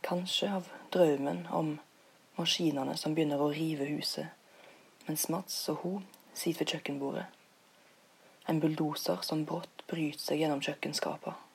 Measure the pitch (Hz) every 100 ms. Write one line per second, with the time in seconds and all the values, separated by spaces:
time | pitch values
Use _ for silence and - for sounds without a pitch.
0 | - 180 185 - 202 190 175 - - 185
1 | 165 139 139 175 170 170 160 151 - -
2 | - - - - 165 - 170 143 135 -
3 | 156 156 151 143 147 147 160 147 139 147
4 | - - 160 - - - - - - -
5 | - 156 - 170 - - - 151 175 202
6 | 190 - - - 175 165 151 160 - 139
7 | 139 - - - - _ - - - -
8 | - - - - - 160 160 156 156 151
9 | - 180 - 156 151 165 - - - 170
10 | 151 147 - 147 156 143 139 143 156 147
11 | - - - - -